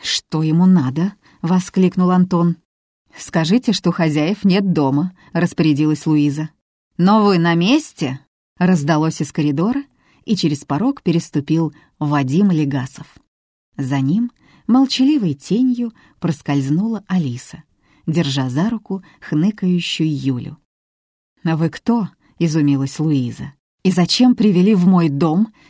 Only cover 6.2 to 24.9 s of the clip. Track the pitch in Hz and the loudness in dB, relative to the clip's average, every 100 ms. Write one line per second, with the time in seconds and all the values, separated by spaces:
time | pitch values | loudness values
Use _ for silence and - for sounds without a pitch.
6.2 | 147 143 156 _ _ _ _ - 180 220 | 0 -2 -8 _ _ _ _ 0 2 4
7.2 | 202 180 170 170 180 302 - - 139 135 | 4 2 2 2 2 0 -2 -8 -8 -8
8.2 | _ _ _ - 180 180 143 156 160 - | _ _ _ -2 2 2 2 0 0 -2
9.2 | 151 - 147 143 190 269 277 _ _ _ | -6 -2 -2 0 0 -2 -6 _ _ _
10.2 | - 196 170 143 - 143 233 277 - 165 | -6 -2 -2 -2 -4 -2 -2 -2 -2 -2
11.2 | - 151 143 156 160 - _ - 147 147 | -2 -4 -2 0 -2 -6 _ -8 -2 0
12.2 | 131 156 208 160 143 143 123 - - - | 0 2 2 2 0 -4 -6 -12 -18 -20
13.2 | _ _ _ _ _ - 135 139 135 196 | _ _ _ _ _ -8 -4 -2 0 0
14.2 | 240 _ _ _ - 247 269 - 262 302 | -2 _ _ _ 0 2 2 2 2 2
15.2 | 185 139 - 202 254 240 240 - _ _ | 0 -4 -2 0 0 -2 -6 -10 _ _
16.2 | 175 143 - 143 135 156 220 214 - 185 | -6 -4 -2 -2 0 -2 -2 -4 -4 -2
17.2 | 143 120 - - - _ _ _ - 160 | -2 -6 -14 -18 -20 _ _ _ -4 -2
18.2 | 143 139 127 131 208 226 - 190 - _ | -2 -2 -2 -2 -2 -4 -8 -12 -12 _
19.2 | - 151 190 214 185 180 170 - 160 143 | -6 -2 0 0 -2 -2 -2 -4 -2 -2
20.2 | 131 123 117 - _ _ _ _ _ _ | -4 -4 -8 -16 _ _ _ _ _ _
21.2 | _ _ - 160 160 - - 233 190 _ | _ _ -4 -2 -2 -4 -2 -2 -2 _
22.2 | _ - 170 156 147 139 135 - 156 143 | _ -4 -2 0 2 0 -2 -4 -2 0
23.2 | 120 113 139 - _ _ 185 180 170 - | -2 -8 -14 -16 _ _ 0 2 2 4
24.2 | 247 247 214 180 190 208 175 | 4 4 4 4 4 4 4